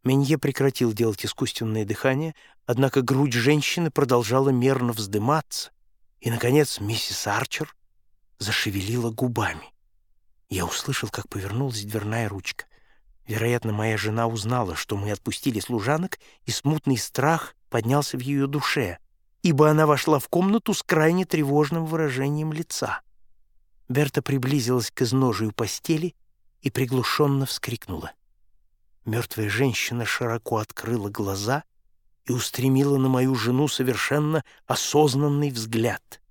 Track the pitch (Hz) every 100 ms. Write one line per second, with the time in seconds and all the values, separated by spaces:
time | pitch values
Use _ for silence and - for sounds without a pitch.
0 | 127 135 139 151 143 - 139 - 120 110
1 | 113 101 107 - 127 - 110 110 104 101
2 | 135 135 160 - - _ - 120 135 139
3 | 123 131 143 120 120 151 - - 165 -
4 | 139 123 107 131 139 127 127 131 123 110
5 | 101 104 110 156 - - - _ _ _
6 | _ _ 120 117 120 143 143 - 104 110
7 | - 101 104 104 139 - 147 _ _ _
8 | _ _ _ _ 104 104 110 98 98 120
9 | 113 113 127 117 104 - - _ _ _
10 | _ _ _ _ _ 95 85 - - 135
11 | 110 - - 101 98 110 135 110 104 107
12 | 101 113 107 98 - - - _ _ -
13 | _ _ - 110 113 120 113 104 110 107
14 | 104 110 117 113 101 123 98 80 - 101
15 | 104 104 - - 139 107 - 120 107 156
16 | 180 - - _ - - 139 151 - 123
17 | - - 143 165 - _ _ 117 113 143
18 | 139 135 127 143 139 143 - 151 101 -
19 | _ _ _ _ 180 143 151 156 151 143
20 | - 156 - 170 190 220 - 185 - 160
21 | 156 180 180 160 143 143 147 165 160 160
22 | 151 127 139 147 156 156 165 - 117 95
23 | _ _ - - _ _ _ _ - 131
24 | 147 - 123 135 127 147 117 127 117 -
25 | 120 131 131 101 110 - 107 - - 156
26 | 170 _ _ _ _ _ 135 - 131 131
27 | 117 - 147 139 135 - - 117 - 80
28 | - - _ _ _ _ _ _ _ _
29 | - 113 - - 104 104 135 110 - 120
30 | 113 - 120 113 - 113 107 - 113 117
31 | 101 101 98 98 104 143 - _ _ _
32 | _ _ - 127 - - 131 131 143 139
33 | 131 127 131 127 113 127 147 - 131 107
34 | - 147 151 156 - - - 135 - 147
35 | 151 131 147 143 147 120 110 113 117 92
36 | _ - _